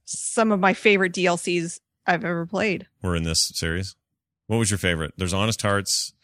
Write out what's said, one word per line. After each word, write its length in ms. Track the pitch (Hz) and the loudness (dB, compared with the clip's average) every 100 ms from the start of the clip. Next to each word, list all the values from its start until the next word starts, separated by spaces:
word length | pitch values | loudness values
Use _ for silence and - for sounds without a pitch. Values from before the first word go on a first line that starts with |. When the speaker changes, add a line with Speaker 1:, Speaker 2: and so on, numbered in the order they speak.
Speaker 1:
some 480 | - - - - 220 | -12 -10 -4 0 2
of 80 | 202 | 4
my 140 | 190 | 2
favorite 380 | 180 226 202 185 | 4 4 4 2
D 140 | 175 180 | 2 0
L 100 | 175 | 0
Cs 440 | - 175 170 - _ _ - | 0 -2 -2 -8 _ _ -6
I've 180 | 175 | -4
ever 220 | 170 170 170 | -2 -4 -4
played. 400 | 190 214 175 185 _ | -2 -2 -4 -8 _
Speaker 2:
Were 140 | 92 85 | -2 -2
in 80 | |
this 260 | 82 80 - | 0 -2 -2
series. 420 | - 85 85 95 - _ _ _ _ - | -2 -4 -4 -6 -12 _ _ _ _ -4
What 120 | 113 | 0
was 120 | 110 | 0
your 80 | 98 | 0
favorite? 360 | 92 82 76 - | 0 0 -2 -4
There's 180 | 92 | -2
Honest 260 | 95 107 113 | 0 0 0
Hearts, 500 | 104 101 98 - - - | 0 0 0 -2 -4 -10